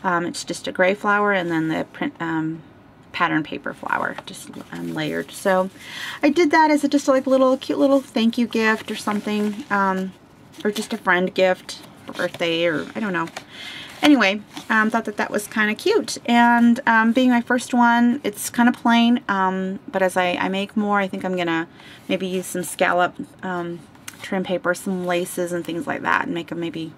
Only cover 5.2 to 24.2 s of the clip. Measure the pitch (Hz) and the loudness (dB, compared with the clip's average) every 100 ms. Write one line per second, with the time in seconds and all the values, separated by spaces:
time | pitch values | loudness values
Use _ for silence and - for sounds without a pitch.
5.2 | 165 - 202 185 190 - - - - - | -8 -6 0 2 0 -6 -16 -12 -12 0
6.2 | 294 302 330 330 311 294 285 285 285 269 | 0 4 4 6 6 4 2 0 2 2
7.2 | 262 262 262 269 - 294 277 277 262 - | 4 4 4 2 -2 0 4 4 2 0
8.2 | 226 233 233 226 220 220 - 214 - 208 | 0 2 -2 2 2 0 -2 -8 -4 -4
9.2 | 208 208 208 208 294 202 196 190 190 - | -2 -2 -2 -4 -4 0 0 0 -4 -10
10.2 | - - - - 208 208 208 214 - 180 | -20 -20 -20 -6 -4 -4 -6 -4 0 2
11.2 | 185 190 185 185 - - - - - - | 2 2 2 2 -4 -16 -16 -20 -14 -6
12.2 | 180 - 170 165 170 151 165 220 220 175 | -6 -2 -2 0 0 0 -6 -6 -4 -4
13.2 | 165 - - - - - - - 294 277 | -4 -8 -16 -18 -16 -16 -16 0 4 6
14.2 | 196 208 - - - 220 214 226 220 208 | 6 2 -8 -18 -2 2 2 0 -4 -4
15.2 | 220 208 - 226 214 214 349 427 - - | -4 -4 -4 -2 0 0 2 2 0 -8
16.2 | - 240 240 240 240 233 - 226 226 226 | 2 4 6 6 6 4 4 4 4 4
17.2 | 254 240 233 247 - 240 240 233 240 285 | 4 2 2 -2 0 4 4 6 4 2
18.2 | 208 - - - 240 - 240 233 233 240 | -4 -6 -6 2 2 2 2 4 4 2
19.2 | - 196 190 185 190 196 - 190 185 185 | 0 0 0 0 -4 -6 -6 0 0 2
20.2 | 180 175 185 190 202 - 208 202 190 190 | 0 0 -2 -2 -2 -2 0 0 0 -4
21.2 | 190 185 170 165 170 - - - - 190 | -4 -2 -2 -2 -4 -12 -20 -20 -6 -4
22.2 | 185 185 180 180 170 - 180 175 175 - | -2 -4 -6 -8 -8 0 2 2 0 -2
23.2 | - - 190 180 170 170 - - - - | -16 -10 -8 -6 -6 -10 -14 -20 -20 -16